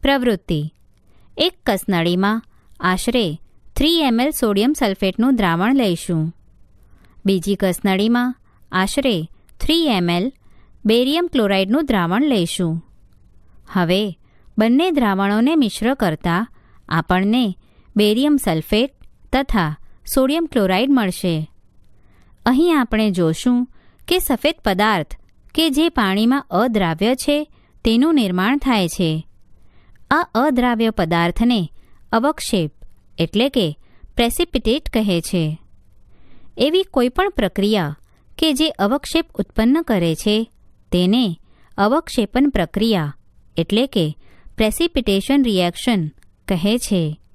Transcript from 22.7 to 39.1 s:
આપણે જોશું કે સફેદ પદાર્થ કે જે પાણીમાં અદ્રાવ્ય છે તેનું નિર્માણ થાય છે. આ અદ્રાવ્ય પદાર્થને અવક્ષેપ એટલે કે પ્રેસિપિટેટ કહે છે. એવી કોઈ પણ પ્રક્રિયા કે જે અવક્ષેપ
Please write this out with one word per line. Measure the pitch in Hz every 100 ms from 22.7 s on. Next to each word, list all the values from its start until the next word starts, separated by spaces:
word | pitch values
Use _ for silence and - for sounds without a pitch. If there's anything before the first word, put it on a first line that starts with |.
| 311
આપણે | 220 214 214
જોશું | 185 165 160 - 247 247 - - _ -
કે | 359
સફેદ | - 247 294 330
પદાર્થ | - 185 214 202 147 - - _ -
કે | - 320
જે | 277 339
પાણીમાં | 330 202 196 226 269 -
અદ્રાવ્ય | 170 247 214 180 160 208
છે | 262 - 294 302 - _ -
તેનું | - 226 294
નિર્માણ | 311 208 180 190 285
થાય | 269 226 175
છે. | - 175 156 - - - - - - - - -
આ | 294 349
અદ્રાવ્ય | 220 285 247 247 233 226
પદાર્થને | 220 165 170 170 175 233 240 165 - - - -
અવક્ષેપ | 220 269 311 - 202 156 - - - _ -
એટલે | 165 202 262
કે | 277 175 151 - - - -
પ્રેસિપિટેટ | 233 - 349 262 214 269 -
કહે | 233 208 175
છે. | - 185 156 156 - - - - - - - - - -
એવી | 262 349
કોઈ | 381 - 247
પણ | 254 392
પ્રક્રિયા | 381 196 - 202 214 151 - - _ _ -
કે | 320
જે | 269 311
અવક્ષેપ | - 202 269 -